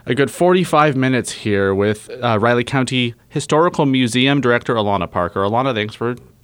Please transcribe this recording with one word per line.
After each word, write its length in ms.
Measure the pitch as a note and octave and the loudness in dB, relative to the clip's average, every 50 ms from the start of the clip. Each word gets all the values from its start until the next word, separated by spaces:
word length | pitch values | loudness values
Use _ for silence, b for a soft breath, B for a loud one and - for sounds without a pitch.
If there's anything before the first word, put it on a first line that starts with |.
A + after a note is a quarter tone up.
| B | B
a 80 | - B2+ | -4 0
good 160 | A#2+ C#3 B2+ | 0 0 0
forty-five 680 | - - F3 F3+ F3+ F#3 F3 - - D3+ D3+ D#3 D3 C3+ | 0 0 2 2 4 2 2 2 2 2 2 2 2 0
minutes 340 | C3 C3 C3 B2 A2 - | 0 0 0 0 -2 -4
here 420 | - - - A2 G#2 G2 G2 G2 G2 | -8 -8 -4 -2 0 2 2 2 2
with, 360 | F#2+ G2+ G#2+ G#2+ A2 - - A2 - | 2 2 0 0 -2 -6 -14 -10 -4
uh, 160 | B2 A#2+ A2+ G#2 | -2 0 0 2
Riley 280 | G2+ A#2 A#2+ A#2+ B2 | 2 2 2 2 0
County 500 | - - C#3 C3 B2 C3 B2+ B2 A#2+ A#2 - _ _ | -2 -2 -2 -2 0 -2 -2 -2 -2 -4 -8 _ _
Historical 560 | - D3+ C#3 - - D3+ E3 F3+ F3 - D#3 | -8 -8 -4 0 0 2 2 2 2 0 0
Museum 560 | C#3 C3 C3 C3 A#2+ A2 B2+ B2+ C#3 C#3+ C#3+ | 2 2 2 0 0 2 2 2 2 2 2
Director 340 | C3 B2 A#2+ A#2+ - - B2+ | 2 2 0 0 0 -2 -2
Alana 340 | A2+ G#2+ G2+ G2+ G2 F2 E2 | 0 0 0 0 -2 -2 -4
Parker. 300 | - - F2 F2 - G2+ | -2 -2 -4 -2 -2 -2
Alana, 340 | G2 G2+ G#2+ A#2 C3 C#3 B2+ | -2 0 0 0 -2 -2 -2
thanks 220 | G#2+ G#2 G2+ - | -4 -4 -6 -6
for 220 | - A#2 A#2 B2 A#2+ - - _ _ | -6 -6 -6 -6 -8 -12 -20 _ _